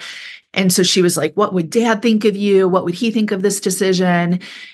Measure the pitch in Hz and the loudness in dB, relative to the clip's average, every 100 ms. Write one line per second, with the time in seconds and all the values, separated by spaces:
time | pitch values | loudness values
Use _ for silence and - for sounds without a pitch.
0 | - - - - _ - 190 185 180 196 | -8 -16 -18 -20 _ -2 0 2 2 2
1 | 175 170 151 190 202 185 165 226 233 214 | 2 2 -2 0 0 0 -2 0 0 2
2 | 233 220 214 196 202 196 185 180 170 175 | 2 2 2 0 2 2 4 2 -2 -4
3 | 233 220 208 196 196 196 202 185 190 185 | -2 0 -2 0 -2 -2 -4 -2 0 2
4 | 185 175 175 180 - - - | 2 2 0 -2 -4 -18 -20